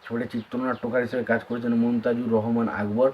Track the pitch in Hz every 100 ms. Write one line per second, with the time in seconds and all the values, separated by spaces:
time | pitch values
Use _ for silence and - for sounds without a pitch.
0 | - 233 247 - - 123 127 120 123 123
1 | 120 127 113 113 - 120 120 117 120 120
2 | 113 117 123 113 107 117 117 - 104 107
3 | 131